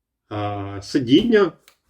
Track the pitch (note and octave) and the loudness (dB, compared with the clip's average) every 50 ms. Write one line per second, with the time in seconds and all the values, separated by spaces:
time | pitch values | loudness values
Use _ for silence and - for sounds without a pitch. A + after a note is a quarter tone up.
0 | _ _ _ _ _ _ G#2+ G#2 G2+ G#2 G#2 G2+ G2 G2+ G2+ G2 - - - D3 | _ _ _ _ _ _ -10 -8 -6 -6 -8 -8 -10 -10 -12 -14 -14 -4 -4 -4
1 | B2+ A2+ C3+ F3+ A3 A#3 A3+ G#3 G3 E3 - _ _ _ _ _ _ _ | 2 4 4 4 4 4 2 2 2 2 -2 _ _ _ _ _ _ _